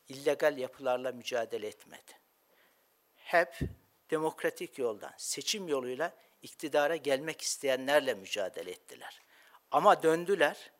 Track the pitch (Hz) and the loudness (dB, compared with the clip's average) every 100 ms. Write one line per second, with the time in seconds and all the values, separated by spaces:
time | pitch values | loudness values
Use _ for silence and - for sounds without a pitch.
0 | - 135 147 143 156 139 127 - 131 123 | -16 -4 0 2 2 0 -6 -4 0 0
1 | 131 123 - 120 110 113 104 - - - | -2 -6 -4 -4 -2 -6 -8 -10 -18 -20
2 | - - _ _ _ _ _ _ _ _ | -20 -20 _ _ _ _ _ _ _ _
3 | _ _ - 170 175 - - - _ _ | _ _ 0 2 2 -2 -8 -8 _ _
4 | - 156 156 - 165 - 175 - 120 104 | -6 -4 -2 -2 -4 -4 -10 -4 -4 -4
5 | - - - - - 214 175 135 123 127 | -10 -10 -8 -6 -4 -4 -2 -2 -2 -2
6 | 170 - _ _ - - 151 147 147 165 | -4 -4 _ _ -20 -10 0 2 2 0
7 | 143 135 160 156 - - 135 131 131 151 | 0 0 -2 -6 -6 -2 0 0 2 2
8 | 131 98 95 104 92 - 87 90 - - | 2 -2 -4 -4 -4 -6 -10 -12 -16 -18
9 | - - _ - - - _ 147 196 160 | -18 -18 _ -20 -20 -20 _ 6 6 6
10 | 160 165 175 185 147 208 - | 6 2 2 4 2 2 -12